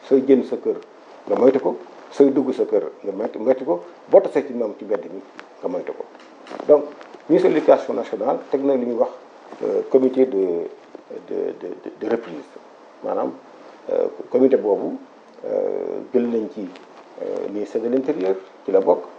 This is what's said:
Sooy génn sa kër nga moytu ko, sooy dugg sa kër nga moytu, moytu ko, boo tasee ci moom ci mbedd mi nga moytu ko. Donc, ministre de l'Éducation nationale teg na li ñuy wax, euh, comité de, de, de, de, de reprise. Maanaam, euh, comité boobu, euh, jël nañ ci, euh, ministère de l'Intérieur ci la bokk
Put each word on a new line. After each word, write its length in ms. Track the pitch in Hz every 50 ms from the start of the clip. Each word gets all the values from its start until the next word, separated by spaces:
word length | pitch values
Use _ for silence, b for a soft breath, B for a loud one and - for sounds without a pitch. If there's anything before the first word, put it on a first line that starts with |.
| -
Sooy 160 | - 139 139 127
génn 180 | 131 135 127 -
sa 120 | - 127
kër 200 | - - 113 104 - - - - - - - - - -
nga 80 | - 101
moytu 220 | 98 113 131 139 135
ko, 160 | - - - - - - - - - - -
sooy 180 | - 139 139
dugg 220 | 127 143 131 127 123
sa 120 | 117 110
kër 200 | - 110 101 82 76 - - -
nga 100 | 101 92
moytu, 260 | 95 110 117 - -
moytu 260 | 107 123 131 - 131
ko, 160 | 131 170 175 B B B B B -
boo 100 | 151 185
tasee 260 | - - - 147 131
ci 60 | - 123
moom 220 | 120 117 107 98 -
ci 60 | 110
mbedd 200 | 101 104 - - 85
mi 100 | 85 95 - - - - - - - - -
nga 60 | 95
moytu 240 | 90 87 76 - -
ko. 120 | - - - - - - - - - - - - - - -
Donc, 160 | 147 147 139 - - - - - - - - -
ministre 200 | 147 180 - 185
de 60 | 175
l'Éducation 400 | 151 147 - 147 127 - - 117
nationale 440 | 101 113 - - 101 101 123 160 170 - -
teg 140 | - 139 135
na 100 | 139 139
li 100 | 131 120
ñuy 80 | 120 120
wax, 160 | 113 127 135 - - - - - - - - - - 110
euh, 160 | 107 98 101 - -
comité 360 | - 131 131 131 127 131 131
de, 400 | 120 101 98 95 92 85 85 82 - - - - - - - - - - - 90 90
de, 60 | 95 - 90 90 - -
de, 80 | - 87 - - -
de, 60 | - - -
de 100 | - -
reprise. 340 | 113 - - - 165 147 - - - - - - - - - - - - -
Maanaam, 300 | 113 95 98 120 135 131 - - B B B B B B B B -
euh, 160 | 50 87 92 95 - - - -
comité 260 | - 151 131 131 131
boobu, 400 | 107 101 104 98 90 113 160 240 269 - - - - - - - - -
euh, 540 | - 104 98 98 95 98 95 50 87 85 101 101 - -
jël 160 | 123 120 120
nañ 180 | 117 113 107 101 -
ci, 140 | 110 101 90 92 - - - - - - - - - -
euh, 260 | 95 95 92 90 92
ministère 320 | 98 104 104 101 - 117 107
de 60 | 117
l'Intérieur 480 | 123 135 131 147 151 85 90 95 98 95 - - - - -
ci 60 | - 95
la 80 | 95
bokk 220 | 95 92 90 87 - - -